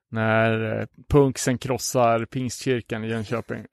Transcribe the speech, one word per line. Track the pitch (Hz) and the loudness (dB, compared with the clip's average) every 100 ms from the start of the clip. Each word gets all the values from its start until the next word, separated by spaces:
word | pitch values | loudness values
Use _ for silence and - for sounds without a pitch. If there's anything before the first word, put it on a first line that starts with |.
| _ | _
När, | 113 110 110 113 113 110 110 | -2 2 4 4 2 -2 -4
eh, | 107 _ - | -6 _ 2
punksen | 143 139 - - 123 | 4 4 2 -2 -2
krossar | 127 123 - 131 117 113 113 | -2 -4 -2 2 4 4 0
Pingstkyrkan | 131 127 - 135 123 - 113 | -6 -8 -6 -2 -2 -4 -6
i | 110 | -4
Jönköping. | 113 104 113 - 117 104 | -6 -4 -6 -6 -12 -14